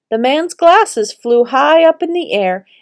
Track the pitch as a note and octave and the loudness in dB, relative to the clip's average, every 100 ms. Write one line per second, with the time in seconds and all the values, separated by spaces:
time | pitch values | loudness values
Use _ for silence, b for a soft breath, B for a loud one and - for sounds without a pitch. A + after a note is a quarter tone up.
0 | - A3 B3 D4 E4 - E4+ F#4 A4 - | -8 -4 -2 -2 -4 0 2 4 2 -2
1 | G#3+ - A#3+ A#3+ A#3+ C4 D4 D#4+ E4 D#4+ | -6 -6 -2 0 0 0 2 4 4 2
2 | E4+ F4 E4 G3+ F#3+ F#3 - b | -4 -6 -6 -4 -4 -6 -10 b